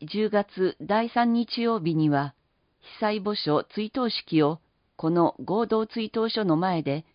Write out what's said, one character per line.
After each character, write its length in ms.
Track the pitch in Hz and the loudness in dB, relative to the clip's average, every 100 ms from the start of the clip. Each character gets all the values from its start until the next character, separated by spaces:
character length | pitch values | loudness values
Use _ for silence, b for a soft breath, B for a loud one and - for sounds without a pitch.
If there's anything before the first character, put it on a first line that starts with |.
十 280 | 156 202 214 | -8 -2 0
月 460 | 208 202 - 185 - | 0 -2 -2 -2 -2
第 260 | - 208 233 | -2 0 0
三 240 | 240 240 | 2 2
日 300 | 233 233 - | 2 0 -2
曜 180 | 233 226 | 0 0
日 160 | 165 160 | 0 2
に 140 | 156 | 2
は、 260 | 143 143 - _ _ _ _ | 2 0 -8 _ _ _ _
被 200 | - - | -20 -6
災 200 | 214 214 | -2 -2
墓 160 | 196 214 | -4 -4
所 280 | - 147 - | 0 0 0
追 120 | - 214 | -6 -6
悼 220 | - 247 | -2 -2
式 340 | - - 160 | -4 -2 2
を、 160 | 147 160 _ _ _ - | 2 0 _ _ _ -6
こ 120 | 160 | 0
の 260 | 170 165 - | 2 2 0
合 260 | 127 190 220 | -4 -2 0
同 220 | 220 220 | 0 -2
追 240 | - 220 | -4 -6
悼 160 | 226 220 | -2 -2
所 160 | 226 208 | 0 0
の 120 | 156 | 2
前 260 | 185 175 | 2 0
で 220 | 147 143 - | -2 -4 -6